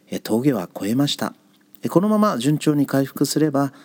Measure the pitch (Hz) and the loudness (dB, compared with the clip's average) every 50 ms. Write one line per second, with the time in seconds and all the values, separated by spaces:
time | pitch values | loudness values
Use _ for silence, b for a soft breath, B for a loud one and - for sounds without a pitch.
0 | b _ - 98 - - 110 113 127 147 131 104 87 - - - 95 98 113 131 | b _ -10 -10 -4 -2 -2 0 2 2 0 0 -2 -6 -8 -8 -4 -2 0 0
1 | 143 143 - - - - - - _ _ _ _ _ _ - _ - 120 - 170 | 0 0 -2 -4 -6 -8 -8 -12 _ _ _ _ _ _ -14 _ -6 0 2 2
2 | 190 214 214 214 214 214 175 123 117 139 151 143 - 151 151 147 139 131 - 135 | 2 4 2 2 2 2 2 0 0 0 0 2 2 0 2 2 2 0 0 0
3 | 139 131 - - 147 135 - - 151 156 139 139 143 139 B B B | 0 -2 -2 -2 -2 -2 0 0 0 0 0 0 -2 -2 B B B